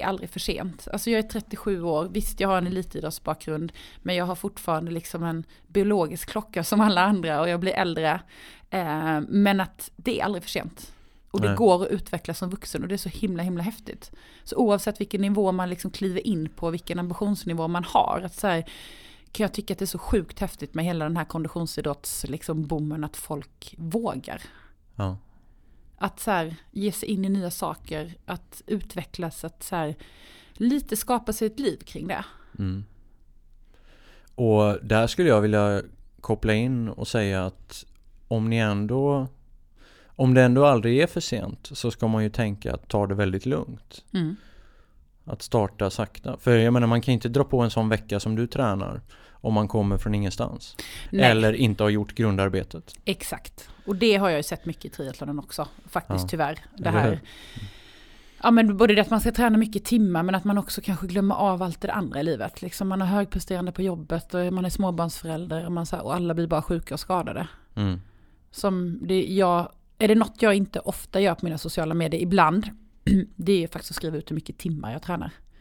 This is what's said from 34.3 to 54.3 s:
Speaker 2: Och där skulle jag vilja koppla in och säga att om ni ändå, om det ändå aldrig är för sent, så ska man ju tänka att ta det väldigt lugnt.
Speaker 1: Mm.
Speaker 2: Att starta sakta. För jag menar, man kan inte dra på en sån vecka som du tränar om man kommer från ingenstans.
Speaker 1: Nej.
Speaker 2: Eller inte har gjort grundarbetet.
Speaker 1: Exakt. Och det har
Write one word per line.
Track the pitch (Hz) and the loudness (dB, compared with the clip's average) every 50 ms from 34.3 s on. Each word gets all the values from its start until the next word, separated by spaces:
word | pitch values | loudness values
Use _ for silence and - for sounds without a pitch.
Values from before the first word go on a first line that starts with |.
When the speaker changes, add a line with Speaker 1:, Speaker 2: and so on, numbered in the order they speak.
| - | -6
Speaker 2:
Och | - 123 113 107 107 104 104 104 - - | 0 2 4 6 6 6 4 4 0 0
där | 104 110 110 113 | 2 4 4 4
skulle | 117 - - 180 160 | 2 2 2 4 6
jag | 117 107 | 6 6
vilja | 104 107 104 104 104 104 101 98 - - - - - - _ - | 6 4 4 4 4 2 2 0 -4 -6 -14 -20 -20 -20 _ -16
koppla | - - 110 104 - 110 107 | -4 -4 -4 -2 0 0 2
in | 107 117 127 131 120 113 110 | 2 2 0 -2 -2 -4 -4
och | - - - - | -6 -8 -8 -2
säga | - 117 104 98 98 95 92 | 0 0 0 2 0 0 -2
att | 95 - - - - - - - - - - - - - - - - | -4 -6 -10 -20 -18 -18 -18 -18 -20 -20 -20 -20 -20 -20 -20 -8 -4
om | 117 113 110 113 | -2 0 0 2
ni | 113 | 2
ändå, | 117 110 107 101 101 104 104 123 131 139 143 143 139 131 131 - - - - - - - _ _ - - - - - - | 2 2 2 2 0 0 0 0 0 2 2 2 2 0 -4 -8 -16 -20 -20 -20 -20 -20 _ _ -20 -20 -20 -20 -20 -20
om | _ - - 135 127 127 | _ -2 2 6 8 8
det | 131 127 | 10 8
ändå | 123 123 135 143 | 8 8 8 8
aldrig | 147 135 113 104 117 120 135 | 8 8 6 4 4 4 4
är | 165 | 4
för | 170 - 175 | 2 0 -4
sent, | - - - 107 - - - - - - 143 | -4 -4 -4 -4 -6 -8 -10 -12 -14 -16 -12
så | - - 120 | -4 -4 -4
ska | - - - 110 | -2 0 0 0
man | 110 110 107 | 2 2 0
ju | 107 | 0
tänka | 107 - 117 104 101 101 - - - | 0 -2 -2 -2 -2 -4 -6 -6 -6
att | - - - | -6 -8 -2
ta | - 104 101 | 0 0 2
det | 98 98 | 2 2
väldigt | 101 104 95 92 98 - | 2 2 0 0 -2 -2
lugnt. | 127 139 156 - - 120 113 - - - - - _ - | -2 -2 -2 -4 -6 -12 -16 -16 -20 -20 -20 -18 _ -4
Speaker 1:
Mm. | 190 165 156 190 - - - - - - - - - - _ _ - - _ _ _ - | -2 -2 -2 -4 -8 -12 -20 -20 -20 -20 -20 -20 -20 -20 _ _ -20 -20 _ _ _ -12
Speaker 2:
Att | - - - - | -12 -12 -10 -8
starta | - - 117 104 98 - - 104 95 | -2 0 2 0 0 -2 -2 -4 -2
sakta. | - - 107 - - - - - 127 | -2 -2 -6 -6 -6 -12 -10 -10 -8
För | - - 123 120 | -2 2 4 6
jag | 113 113 117 120 | 6 6 6 6
menar, | 123 120 | 4 4
man | 113 117 117 | 4 2 2
kan | - - 127 | 2 2 0
inte | 107 - 120 | 0 0 0
dra | 117 139 135 | 2 2 2
på | 135 - 123 | 2 2 2
en | 120 113 | 2 2
sån | - 117 110 110 | 2 0 2 2
vecka | 110 107 110 - 101 101 | 2 0 0 -2 -4 -4
som | - 110 110 | -2 -2 -2
du | 110 117 | -2 -2
tränar | 120 - - 131 110 104 101 95 - - 113 - - - - - - - - - | -2 -2 0 0 0 0 -2 -4 -6 -8 -10 -12 -14 -20 -20 -20 -20 -20 -8 -2
om | 110 110 | 0 2
man | 104 107 101 | 2 2 2
kommer | - 110 101 101 101 - | 2 0 2 2 2 0
från | - 110 107 | 0 0 0
ingenstans. | 104 101 95 - - 120 - - - - - - - - - - - - - | 0 0 -2 -2 -2 -4 -6 -6 -10 -14 -16 -14 -14 -14 -14 -12 -14 -10 -4
Speaker 1:
Nej. | - 196 135 123 | 2 6 6 6
Speaker 2:
Eller | 113 110 110 110 110 | 8 8 6 4 4
inte | 113 131 110 101 - 107 | 4 4 2 4 4 2
har | 107 | 2
gjort | 104 104 104 - - | 2 2 0 -2 -2
grundarbetet. | - 113 107 98 95 98 98 92 95 - - - - - - - - - | 0 2 2 4 2 2 2 2 0 -4 -4 -10 -16 -16 -16 -20 -12 -4
Speaker 1:
Exakt. | - 190 - - - - - - - - - - - - - - | -4 -4 -4 -4 -10 -10 -10 -12 -14 -18 -18 -20 -20 -20 -14 -6
Och | - 202 | -4 -2
det | 185 226 226 208 | 2 4 6 6
har | 196 196 185 | 6 4 4